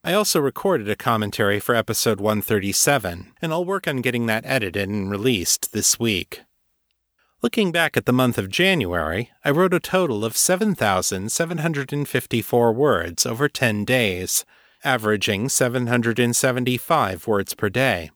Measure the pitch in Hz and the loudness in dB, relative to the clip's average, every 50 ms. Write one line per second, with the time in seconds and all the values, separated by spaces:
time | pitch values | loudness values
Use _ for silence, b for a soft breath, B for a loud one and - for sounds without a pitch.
0 | - 165 175 208 208 - - 165 143 139 - - - 196 185 135 104 101 104 - | -2 0 0 0 0 2 2 2 0 0 -2 0 0 2 2 2 0 -2 -4 -2
1 | - 127 117 110 107 101 - - 110 101 101 104 - - 120 113 110 - 110 - | 0 0 2 2 0 -2 0 0 2 2 2 0 0 2 2 2 2 0 -2 0
2 | - 120 110 98 98 107 107 107 - - 110 101 95 98 95 - - 151 143 131 | 2 0 0 2 2 0 0 0 0 0 0 0 0 0 0 2 2 2 2 2
3 | 98 92 87 90 92 - _ _ - 165 156 170 180 175 196 190 - 165 143 127 | 0 -4 -8 -8 -14 -18 _ _ -6 -4 -2 -4 -2 -2 -4 -2 -2 -2 -2 0
4 | 120 131 120 120 117 113 110 110 107 - 135 131 107 92 85 101 98 95 104 104 | 0 0 0 0 0 0 0 -2 -2 -2 -2 -2 -2 -2 -2 -2 -2 -2 -2 -4
5 | 95 95 101 98 107 131 120 95 85 - - - - - - 104 101 - - - | -2 -4 -4 -2 0 0 0 0 0 -2 -2 -2 -4 -6 -4 0 0 0 0 0
6 | 117 113 104 90 - _ - - - _ _ _ _ _ _ _ _ _ _ _ | 0 0 0 -2 -4 _ -14 -18 -18 _ _ _ _ _ _ _ _ _ _ _
7 | _ _ _ _ _ _ _ _ - 233 - 233 208 180 165 170 165 151 - - | _ _ _ _ _ _ _ _ -4 -2 0 0 0 0 2 2 0 2 0 0
8 | - - 123 127 127 123 113 - 101 95 98 - 180 190 190 165 107 87 85 85 | 2 2 2 4 4 2 2 0 -4 -2 0 0 2 2 2 2 0 0 0 -2
9 | 78 78 85 98 123 _ _ _ - 143 139 160 185 185 180 165 - - - 185 | -2 -2 -2 -4 -6 _ _ _ -2 0 2 2 2 2 2 0 -2 0 0 0
10 | 180 151 117 104 110 113 - - - - 180 180 220 214 175 - 113 104 95 92 | 2 2 0 -2 -2 -2 -2 0 2 2 2 2 2 0 0 2 2 2 2 2
11 | - - 101 92 95 113 - - 170 165 175 156 151 170 160 143 135 131 143 147 | 0 -2 -4 -4 -6 -6 -2 -4 -2 -2 -2 -4 -2 -2 -2 -2 -4 -4 -4 -4
12 | 143 - - 131 - - - 117 104 - - 120 120 117 110 120 147 147 113 87 | -4 -2 -2 -4 -2 0 -4 -4 -2 2 2 4 4 4 4 4 2 2 2 2
13 | 85 87 87 - - 117 117 113 143 147 _ - 135 117 104 104 104 110 127 127 | 0 -4 -4 -4 -4 -4 -2 -2 -2 -2 _ 0 0 0 0 0 0 0 2 2
14 | 117 101 90 90 92 - - - - b b b b b b b b 147 131 117 | 2 0 0 -2 -4 -4 -4 -4 -6 b b b b b b b b 0 0 2
15 | 107 107 107 101 - - 104 95 113 135 - - 135 123 120 131 123 117 120 120 | 2 0 0 0 0 -2 -2 -2 -2 -2 0 0 0 0 0 -2 0 2 0 2
16 | 113 117 110 120 123 120 117 - - 131 123 127 123 123 127 117 - - 170 151 | 2 0 2 2 2 2 2 2 0 0 0 0 -2 -2 -2 -4 0 0 2 2
17 | 123 98 92 87 - - 107 98 95 - - - - 101 92 123 135 131 104 87 | 2 0 -2 -6 -2 0 0 0 0 -4 -6 -4 -4 -2 0 0 0 2 0 -2
18 | 82 76 _ | -6 -10 _